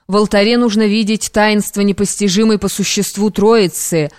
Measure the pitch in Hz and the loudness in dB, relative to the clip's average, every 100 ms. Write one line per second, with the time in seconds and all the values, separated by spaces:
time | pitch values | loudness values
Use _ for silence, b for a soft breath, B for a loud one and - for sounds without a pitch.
0 | - 202 214 208 208 240 240 208 214 214 | -4 0 2 2 2 2 2 2 2 0
1 | 208 214 - 208 214 214 - 202 202 190 | 0 -2 -2 0 2 0 -2 -2 0 0
2 | 202 - 202 180 226 214 196 - 190 208 | -4 -2 -2 2 2 2 -2 -4 -4 -2
3 | 190 196 208 196 208 233 180 - - 165 | -4 -2 -2 2 2 4 2 -4 -4 -2
4 | 147 | -4